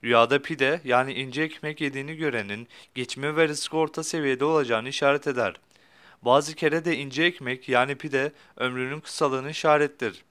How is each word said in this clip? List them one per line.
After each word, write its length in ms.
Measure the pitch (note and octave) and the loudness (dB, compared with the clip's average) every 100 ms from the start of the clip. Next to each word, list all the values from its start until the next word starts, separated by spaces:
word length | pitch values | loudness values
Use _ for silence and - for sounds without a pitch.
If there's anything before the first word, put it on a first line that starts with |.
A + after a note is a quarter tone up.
Rüyada 380 | A#2+ A#2 A#2 C#3+ | 4 4 6 4
pide 400 | C#3 D#3+ C3+ E3 | -2 0 0 0
yani 300 | C#3+ B2 C3 | 2 2 2
ince 280 | B2+ C3 B2+ | -4 -6 -4
ekmek 400 | D#3 D#3 D3+ D3+ | -6 -4 -10 -6
yediğini 340 | D3 C3+ C#3 D#3+ | -6 -6 -10 -6
görenin 520 | D#3 A#2+ G2+ G#2 A#2 - - - | -4 -4 -6 -8 -12 -20 -16 -10
geçimi 400 | B2 - C#3+ D3+ | -8 -6 -4 2
ve 120 | D#3+ | 2
rızkı 300 | D3 - D#3 | 0 -4 -2
orta 260 | D#3 D#3 | -2 -4
seviyede 420 | D#3 E3+ C#3+ C3 C#3+ | -6 -2 -2 0 2
olacağını 440 | D#3+ C3 A2+ B2 | 2 2 -2 -2
işaret 380 | C#3 C#3+ C#3+ C#3+ | 0 2 2 -2
eder. 280 | B2 G#2+ - _ _ _ _ - - | -2 -2 -4 _ _ _ _ -20 -6
Bazı 340 | A#2+ C3 D3 D#3 | 4 4 4 -2
kere 300 | D#3 D#3+ E3 | 0 0 -2
de 120 | D#3 | -2
ince 260 | C#3 B2+ | -4 0
ekmek 460 | E3+ F3 B2+ B2+ - | 0 0 -6 -8 2
yani 260 | B2+ C3 C#3 | 2 4 0
pide 360 | D#3+ C3+ C#3 - _ - | -2 -2 -2 -6 _ -4
ömrünün 420 | B2+ B2+ B2+ D3 | -4 -2 -6 -8
kısalığını 500 | - - D3 C3 C3+ | -10 -2 0 0 -4
işarettir. 760 | D#3 D#3+ D3+ D3 - A#2 F2 _ | -2 4 4 4 0 -6 -6 _